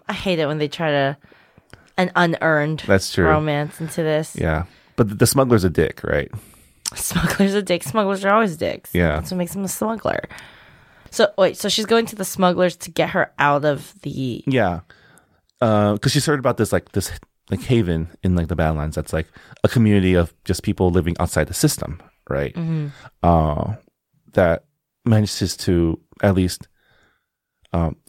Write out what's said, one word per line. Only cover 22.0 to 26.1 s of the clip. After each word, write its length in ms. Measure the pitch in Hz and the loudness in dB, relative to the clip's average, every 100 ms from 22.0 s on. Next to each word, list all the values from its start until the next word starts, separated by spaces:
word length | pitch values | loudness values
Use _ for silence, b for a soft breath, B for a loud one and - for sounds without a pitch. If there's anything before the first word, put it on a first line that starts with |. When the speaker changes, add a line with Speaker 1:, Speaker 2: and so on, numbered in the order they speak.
| - _ - | -18 _ -6
Speaker 1:
right? 240 | - - - | -4 -4 -6
Speaker 2:
Mm-hmm. 320 | 165 160 147 B B _ | -6 -4 -6 B B _
Speaker 1:
Uh, 540 | 85 82 78 76 87 110 _ _ _ _ _ | 4 4 2 0 -4 -8 _ _ _ _ _
that 300 | - 87 85 - _ _ _ 120 | 0 2 0 -6 _ _ _ 2
manages 520 | 107 104 - 95 - | 2 2 -2 -4 -2
to 420 | - 87 82 - _ | 0 2 2 0 _